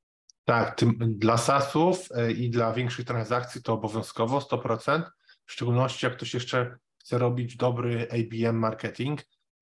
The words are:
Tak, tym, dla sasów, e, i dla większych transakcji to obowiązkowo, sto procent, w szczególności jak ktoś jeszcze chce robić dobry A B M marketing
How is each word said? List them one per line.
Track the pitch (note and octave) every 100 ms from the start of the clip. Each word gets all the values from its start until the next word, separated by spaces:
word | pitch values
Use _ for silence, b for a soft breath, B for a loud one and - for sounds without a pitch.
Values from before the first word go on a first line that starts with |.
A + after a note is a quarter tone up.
| _ _ _ _
Tak, | - A#2 A2
tym, | - B2 A2
dla | A2+ G#2 A2 A2+
sasów, | - C#3 C#3 D3+ F3 F3+ -
e, | A#2+ A#2
i | A#2 A#2+
dla | A#2+ A2+
większych | A#2 B2 A#2+
transakcji | B2 A#2+ A2 A#2+ A#2+ B2
to | -
obowiązkowo, | G#2+ G#2+ A2 G#2 - A2+ C#3
sto | C3+ B2
procent, | A#2+ A2+ - D3+ E3+ b b b -
w |
szczególności | - A#2+ A#2+ C3 - B2+
jak | B2
ktoś | A#2+
jeszcze | B2+ - C3 A#2+ - _ _
chce | - B2
robić | B2 B2 A#2+ -
dobry | B2 A#2+ A#2+ A#2 A#2
A |
B | B2 A2 A2+ A#2
M | A2+
marketing | A2 A2 A2+ - B2 D3 - _ _ _